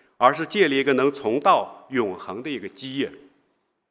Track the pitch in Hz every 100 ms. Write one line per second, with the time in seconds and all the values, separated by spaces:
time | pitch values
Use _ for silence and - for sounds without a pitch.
0 | _ _ 123 143 160 208 170 135 135 131
1 | 139 139 113 123 196 156 95 - - 131
2 | 107 90 - 95 131 131 95 - 135 135
3 | 113 - - _ _ _ _ _ _